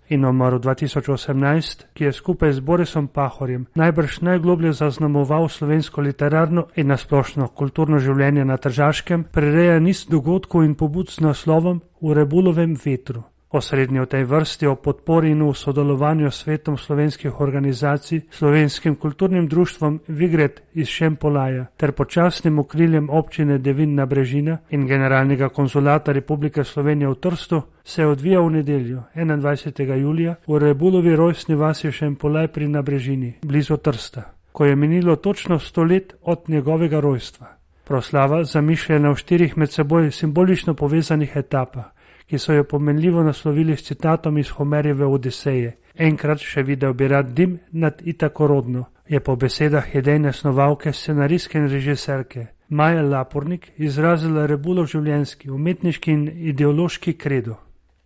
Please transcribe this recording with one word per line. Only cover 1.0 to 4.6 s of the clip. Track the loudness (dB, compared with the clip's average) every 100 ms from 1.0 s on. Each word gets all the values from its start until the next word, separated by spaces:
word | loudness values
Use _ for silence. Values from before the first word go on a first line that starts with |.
| -2
osemnajst, | -4 -2 0 2 0 -2 -10 -14
ki | -4
je | -4
skupaj | -2 -4 0 0
z | 0
Borisom | 0 0 0 -2 -4
Pahorjem | -2 -4 -4 -6 -6 -6
najbrž | 0 2 2 -2 -2
najgloblje | 0 2 2 2